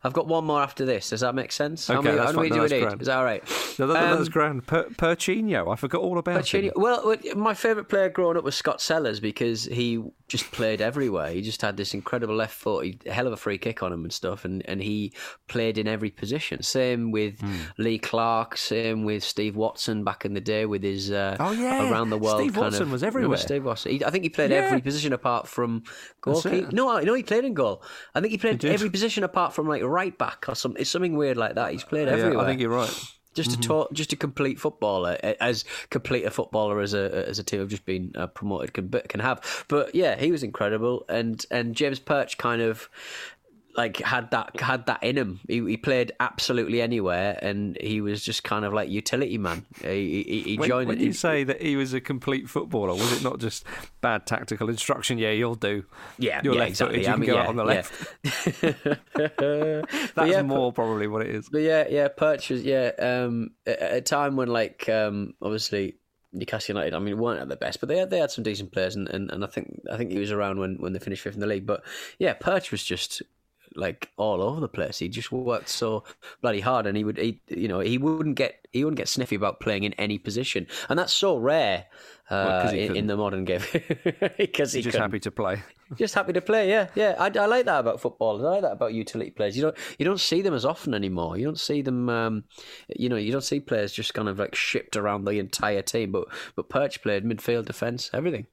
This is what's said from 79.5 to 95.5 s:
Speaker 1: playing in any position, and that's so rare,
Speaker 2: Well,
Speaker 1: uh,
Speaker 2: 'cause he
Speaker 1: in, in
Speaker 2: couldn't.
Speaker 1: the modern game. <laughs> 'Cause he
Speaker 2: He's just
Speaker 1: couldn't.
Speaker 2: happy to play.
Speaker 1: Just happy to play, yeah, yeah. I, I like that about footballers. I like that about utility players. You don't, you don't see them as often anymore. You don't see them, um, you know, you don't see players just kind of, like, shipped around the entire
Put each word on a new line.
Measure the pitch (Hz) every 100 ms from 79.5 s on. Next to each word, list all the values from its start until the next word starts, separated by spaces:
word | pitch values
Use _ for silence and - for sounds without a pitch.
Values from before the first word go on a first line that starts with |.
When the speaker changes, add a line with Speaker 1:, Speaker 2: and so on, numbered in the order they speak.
| -
Speaker 1:
playing | - 101
in | 104
any | - 104 104
position, | - 104 135 98 87 - -
and | 160
that's | 180
so | - 196 143
rare, | 123 156 117 90 - - - - -
Speaker 2:
Well, | 98 95
Speaker 1:
uh, | 92
Speaker 2:
'cause | 92
he | 95
Speaker 1:
in, |
in | 101
Speaker 2:
couldn't. | 98 104
Speaker 1:
the | 104
modern | 104 95 92
game. | 90
<laughs> | - 165 - 156 175 - - - 208
'Cause | - 147
he | -
Speaker 2:
He's | 117
just |
Speaker 1:
couldn't. | 110
Speaker 2:
happy | 107 101
to | 104
play. | - 98 101 - - _ 135
Speaker 1:
Just | 220 202
happy | 185
to | 175
play, | 175 226 190
yeah, | 214 185 -
yeah. | 208 -
I, | 190
I | 214 208
like | 247 247
that | 151
about | 113 113
footballers. | 123 - 110 104
I | 143
like | 196
that | 170
about | 104 117
utility | 113 107 113 -
players. | - 104 113
You |
don't, | 151 - - -
you |
don't | 156 196
see | - 165
them | 196
as | 135 127
often | 170 151
anymore. | 107 98 90 85 87
You | 139
don't | 156
see | - 147
them, | 135 123 123
um, | 117 113 110 - - - - -
you | - 123
know, | 117
you | 107
don't | 135
see | 131 143
players | 139 117 101
just | - 110
kind | - 104
of, | 98
like, | 101
shipped | - - - - 107
around | 104 101
the | 101 104
entire | 95